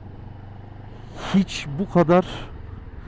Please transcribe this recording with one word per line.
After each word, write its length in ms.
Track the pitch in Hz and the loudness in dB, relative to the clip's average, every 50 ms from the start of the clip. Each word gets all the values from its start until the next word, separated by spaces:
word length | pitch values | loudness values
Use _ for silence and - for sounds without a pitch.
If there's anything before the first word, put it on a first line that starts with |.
| - - - - - - - - - - - - - - - - - - - - - - - - - - - | -14 -14 -14 -14 -14 -14 -14 -14 -14 -14 -14 -14 -14 -14 -14 -14 -14 -14 -14 -14 -14 -14 -12 -8 -2 4 4
hiç 320 | 196 185 - - - - 151 139 151 | 4 4 4 0 -6 -6 -4 -2 -2
bu 140 | 202 - | 0 4
kadar 340 | - 180 165 151 175 180 175 - - - - - - - - - - - - - - - - | 6 6 8 8 8 6 6 4 -2 -8 -10 -10 -12 -12 -12 -12 -12 -12 -12 -12 -12 -12 -12